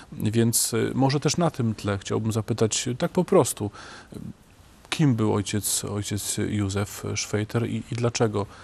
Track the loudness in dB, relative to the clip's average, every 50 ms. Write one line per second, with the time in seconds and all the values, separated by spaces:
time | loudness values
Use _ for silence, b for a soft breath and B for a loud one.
0 | B B -10 -4 -2 0 4 4 4 4 4 2 0 0 0 0 0 0 2 2
1 | 2 2 2 2 0 0 2 2 2 0 0 0 -2 -2 -2 -2 -2 -2 -2 -2
2 | -2 -2 -2 -2 0 0 -2 -2 -2 -2 0 2 2 2 2 0 -2 -2 -2 -2
3 | -2 -2 0 0 2 6 6 6 6 6 2 -4 -4 -6 B B B B B B
4 | B B -14 -12 -12 -12 -14 _ -20 -20 -20 -20 -20 -20 -20 -16 -8 -6 0 4
5 | 4 4 4 4 4 2 2 2 0 0 -2 -2 -2 0 -2 -2 -2 -4 -4 -4
6 | -4 -2 -4 -4 -4 -4 -2 -2 -2 -2 0 0 0 0 0 -2 -2 -4 -6 -8
7 | -6 -6 -4 -4 -4 -2 -2 -2 -2 0 0 -2 0 0 -2 -4 -4 -4 -4 -2
8 | -2 0 0 2 0 2 0 0 -4 B B B